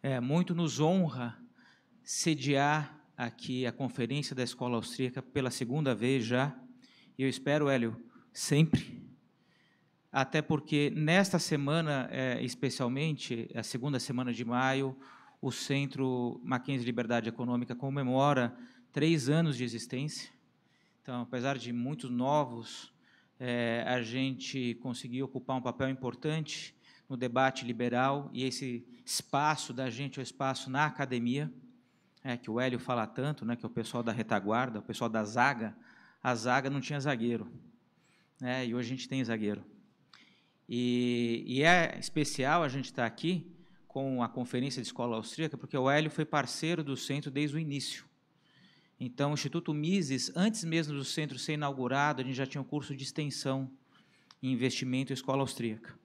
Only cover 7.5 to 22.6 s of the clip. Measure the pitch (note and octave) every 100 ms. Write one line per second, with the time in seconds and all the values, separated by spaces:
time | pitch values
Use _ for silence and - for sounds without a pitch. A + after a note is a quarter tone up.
7.5 | D3 C#3+ C3+ A#2 A2+ - - - - -
8.5 | D3 D#3+ - - - - - _ _ _
9.5 | _ _ _ _ _ _ - C3+ D#3+ D#3
10.5 | D3+ C#3+ D3+ C#3+ D#3 D#3 F3+ F#3+ F3+ -
11.5 | E3 C#3 D#3+ D#3 C#3+ B2+ C3 C3 A#2+ A#2+
12.5 | - C#3 - B2 C3+ D#3+ D3 - A#2 A2+
13.5 | B2 A2+ B2 C#3+ C3 - B2 B2+ A2+ A2+
14.5 | B2 C3 C3+ C3+ C3+ - - - _ C#3
15.5 | - - C#3 C#3 C3+ C3 B2 A#2+ A#2+ B2
16.5 | B2+ B2+ C3+ A#2 A#2+ A#2 A#2 A2 A2+ B2
17.5 | B2 A#2+ B2 C#3 C#3 C3 B2+ C#3+ C3+ A#2+
18.5 | - - - _ - D#3 E3 B2 D#3 E3
19.5 | B2 B2 A2 - B2+ D3 - - _ _
20.5 | _ _ _ _ _ - B2 A#2 B2+ C3
21.5 | C3+ A#2 A#2+ A#2+ D#3 B2+ B2 C3 D3+ C#3
22.5 | A#2